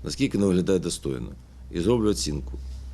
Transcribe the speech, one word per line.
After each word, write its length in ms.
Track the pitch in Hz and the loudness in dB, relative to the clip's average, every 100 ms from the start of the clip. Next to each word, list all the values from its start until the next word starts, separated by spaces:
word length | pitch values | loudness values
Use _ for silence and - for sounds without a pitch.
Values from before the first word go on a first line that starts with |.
наскільки 340 | - - 135 104 | -8 0 0 4
не 80 | 98 | 4
виглядає 320 | 90 87 92 | 4 4 2
достойно. 500 | 85 - 71 64 53 - - - - | 2 -4 -4 -4 -6 -12 -16 -18 -8
І 80 | 85 | 0
зроблю 280 | 90 120 104 | 2 4 4
оцінку. 440 | 98 - 71 65 - - - - | 2 0 -2 -4 -8 -10 -10 -12